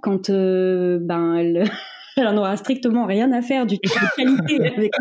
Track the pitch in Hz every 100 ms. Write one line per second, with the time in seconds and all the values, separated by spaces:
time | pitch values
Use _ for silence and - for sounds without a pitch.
0 | - 190 190 196 190 185 185 185 180 175
1 | 170 170 165 170 170 170 202 - - -
2 | - - 226 208 190 202 - 262 247 233
3 | 202 196 262 247 240 269 226 196 - -
4 | - - 254 262 160 294 247 214 214 -